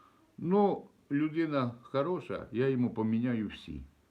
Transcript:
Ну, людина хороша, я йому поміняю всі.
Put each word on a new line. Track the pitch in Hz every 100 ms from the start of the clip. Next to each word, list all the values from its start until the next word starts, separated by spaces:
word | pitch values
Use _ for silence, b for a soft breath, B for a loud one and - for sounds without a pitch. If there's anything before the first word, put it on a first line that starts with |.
| b b b -
Ну, | 156 196 202 151 - _ _
людина | 143 156 156 160 147 123 117
хороша, | - 135 147 180 - 92 -
я | 110 135
йому | 135 120
поміняю | 110 110 113 127 117 101
всі. | - - 73 69 _ _